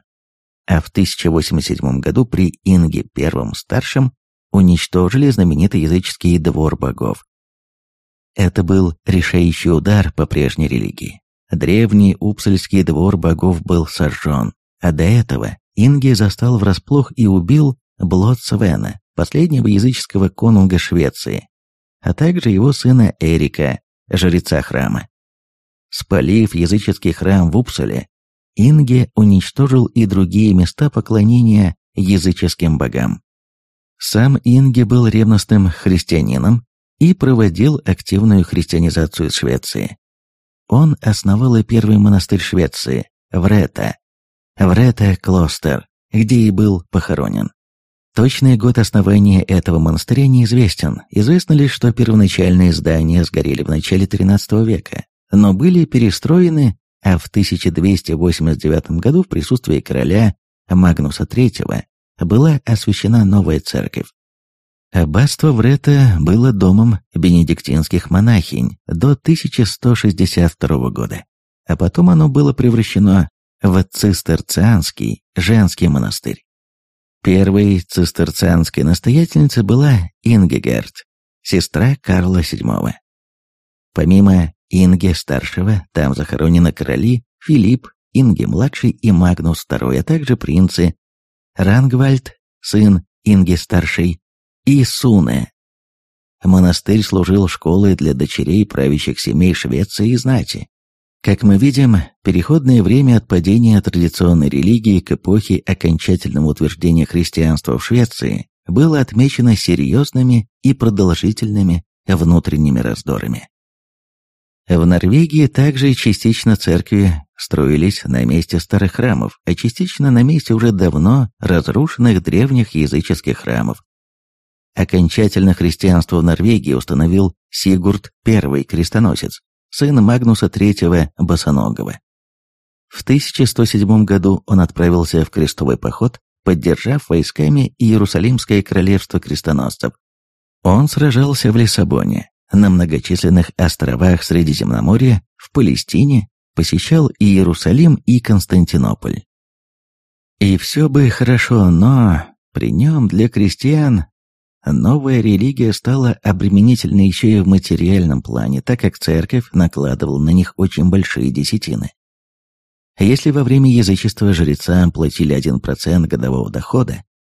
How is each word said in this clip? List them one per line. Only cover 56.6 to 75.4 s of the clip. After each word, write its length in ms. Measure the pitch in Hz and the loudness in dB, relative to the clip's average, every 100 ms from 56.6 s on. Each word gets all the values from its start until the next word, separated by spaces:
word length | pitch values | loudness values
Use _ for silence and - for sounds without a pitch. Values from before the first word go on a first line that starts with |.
| 131 - _ _ | 0 -2 _ _
а 160 | - 87 | -2 -2
в 120 | - | -2
тысяча 420 | - 95 87 - | -2 -2 -2 -4
двести 400 | 82 92 95 - | -2 0 0 -2
восемьдесят 500 | 80 87 82 80 76 | -2 -2 0 -2 -2
девятом 380 | 78 80 - 80 | -2 -2 -2 -4
году 240 | 113 165 | 0 0
в 40 | 185 | -2
присутствии 520 | - 71 127 - 73 | -6 -4 -4 -2 -4
короля 560 | - 65 65 98 113 - _ _ _ | -4 -4 -2 2 0 -2 _ _ _
Магнуса 560 | 90 90 76 73 - - | 2 2 2 -2 -6 -6
третьего 580 | - 123 - - - - _ _ _ | 0 -2 -2 -6 -8 -10 _ _ _
была 400 | 87 107 156 147 - | -2 2 2 0 -2
освящена 600 | 110 - 98 98 117 101 | -2 -2 -4 0 2 4
новая 340 | 101 82 78 | 2 2 -2
церковь. 480 | - - - - - _ _ _ _ _ _ _ _ | -4 -8 -8 -10 -12 _ _ _ _ _ _ _ _
Аббатство 600 | - 80 80 143 - 156 | -2 0 0 0 0 0
Врета 640 | 123 113 139 - 143 131 85 | 2 2 2 2 4 4 2
было 320 | 76 104 131 | 2 2 2
домом 480 | 104 92 98 117 107 - 82 | 2 2 4 2 0 -4 -2
бенедиктинских 920 | 87 87 80 85 - 71 78 87 - | 2 2 2 -2 -2 -2 -2 -4 -2
монахинь 680 | 90 110 113 80 - 62 - - | 0 2 2 0 -4 -6 -8 -10
до 280 | 82 131 143 | -2 0 0
тысяча 480 | - 160 - - | 0 -2 -2 -4
сто 320 | 113 - 127 117 | -4 -2 -2 0
шестьдесят 560 | 107 87 95 - 87 | 0 0 -2 0 -2
второго 380 | - - 73 62 | -2 -4 -2 -4
года, 340 | 60 57 - - _ _ _ - | -6 -8 -10 -18 _ _ _ -8
а 120 | 175 | -4
потом 320 | 175 - 180 | -2 2 2
оно 180 | 170 156 | 4 2
было 240 | 135 143 | 2 0
превращено 800 | 135 123 113 104 98 101 95 80 - _ _ | 0 0 0 0 0 2 2 0 -6 _ _
в 200 | 101 92 92 | 0 0 -2
цистерцианский 1400 | - 104 90 - 82 - - 101 110 - - 53 - _ | -2 -2 -2 -2 -4 -4 -2 2 2 -2 -6 -8 -8 _
женский 540 | - | -6